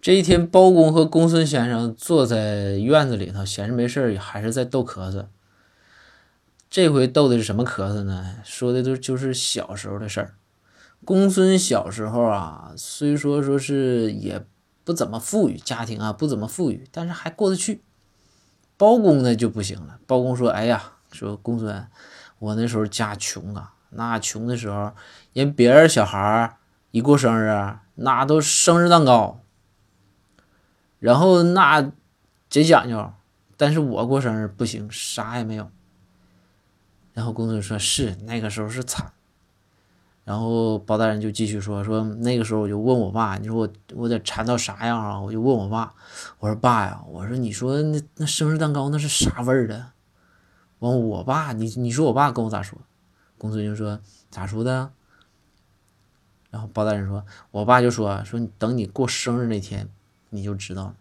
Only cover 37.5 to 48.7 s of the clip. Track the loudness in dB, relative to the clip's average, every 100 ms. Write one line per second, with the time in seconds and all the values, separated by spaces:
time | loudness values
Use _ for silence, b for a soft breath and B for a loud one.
37.5 | -4 -4 -4 -4 -2 -4 -6 -8 -6 -6
38.5 | -6 -8 -8 -8 -8 -10 _ _ _ _
39.5 | _ _ _ _ _ _ _ -10 -6 -2
40.5 | 0 0 -2 -2 0 0 0 -6 -4 -4
41.5 | -4 -6 -6 -4 -2 -4 -4 -2 -2 -2
42.5 | -2 -2 -2 0 2 0 -2 -4 -4 -6
43.5 | -4 -4 -6 _ -8 -4 -4 -6 -6 -2
44.5 | -2 -4 -6 -4 -4 -4 -8 -6 -2 0
45.5 | 0 -2 -6 -8 B B B B B -6
46.5 | 0 2 2 0 -8 -16 -12 -8 -6 -6
47.5 | -6 -4 -2 -2 -4 -6 _ -6 -2 0
48.5 | 0 0